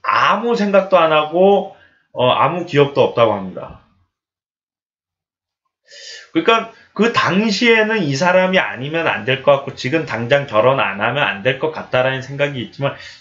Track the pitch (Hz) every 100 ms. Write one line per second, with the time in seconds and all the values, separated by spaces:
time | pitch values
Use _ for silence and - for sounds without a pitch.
0 | - 107 139 208 233 214 202 196 190 180
1 | 160 156 151 165 190 202 185 - _ _
2 | _ - 123 - 135 175 165 139 143 139
3 | 117 - 113 101 95 85 - - _ _
4 | _ _ _ _ _ _ _ _ _ _
5 | _ _ _ _ _ _ _ _ _ -
6 | - - - 160 160 151 - - _ -
7 | 226 226 - 180 220 196 240 226 214 220
8 | 156 135 180 185 185 185 107 104 139 160
9 | 156 104 107 135 - 139 - - 131 160
10 | 156 113 120 143 135 - 123 135 104 98
11 | 110 139 120 101 117 135 - - 95 127
12 | 131 131 123 139 143 135 107 - 139 -
13 | - -